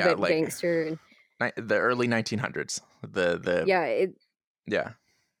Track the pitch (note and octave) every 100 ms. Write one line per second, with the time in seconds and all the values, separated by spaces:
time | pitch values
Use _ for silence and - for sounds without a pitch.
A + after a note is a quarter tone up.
0 | F3 F3+ F#3 D#3+ D#3+ - F3 E3 D#3 D#3+
1 | _ _ _ - A#2+ - A2 G#2 A2 B2
2 | A#2+ A#2 A2+ A2 - - - - - _
3 | - G2 F2 E2+ F#2 F2 B2 F#3 C#3+ A2+
4 | F#3+ - _ _ _ _ - F#2 - -
5 | _ _ _ _